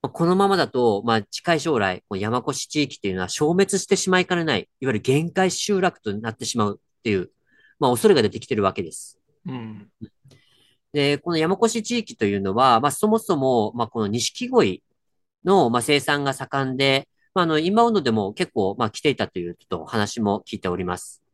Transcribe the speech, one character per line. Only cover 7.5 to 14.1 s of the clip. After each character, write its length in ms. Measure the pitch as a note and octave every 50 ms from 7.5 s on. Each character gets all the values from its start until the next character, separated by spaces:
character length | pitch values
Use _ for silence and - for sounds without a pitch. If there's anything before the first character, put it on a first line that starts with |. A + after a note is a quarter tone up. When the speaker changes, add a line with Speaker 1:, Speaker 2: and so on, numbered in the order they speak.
| _ _ _ _ _ _
Speaker 1:
ま 100 | D3+ B2+
あ、 20 |
恐 160 | B2 A#2 - G#3+
れ 60 | F#3+
が 60 | C#3
出 80 | G#2+ G#2
て 100 | - A2
き 80 | -
て 80 | - B2+
る 80 | G#2+
わ 100 | G2 F#2+ -
け 80 | -
で 100 | F2+ D#2+
す。 260 | - - - - _ _ _ _ _ _ _
Speaker 2:
う 60 | -
ん。 360 | C3 B2 A2+ A2 G#2+ G#2 G2+ _ _ _ A2 - _ _ _ - - _ _ _ _ _ _ _ _ _ _ _
Speaker 1:
で、 260 | - D3 C#3+ C#3+ C#3+ C#3+
こ 120 | _ F3
の 80 | E3+ D#3+
山 180 | D#3 E3 G3
古 120 | G3 A#3 A3+
志 140 | A3+ A#3
地 180 | G#3+ - A#3+ A#3
域 160 | A3 - -
と 100 | _ A2+
い 100 | G2+ G2+
う 40 | G2
の 140 | G2 F#2+ G2
は、 260 | A#2 C3 C3 A#2+ A2+
ま 80 | C3+ D3
あ、 20 |
そ 180 | - - - G#3+
も 100 | A3 A3+
そ 180 | - - F3+
も、 360 | C#3+ C3+ C3 B2+ A#2 G#2 G#2+ -
ま 100 | A#2+ A#2
あ、 40 | A2+
こ 120 | _ A#2
の 80 | G#2+
錦 420 | G2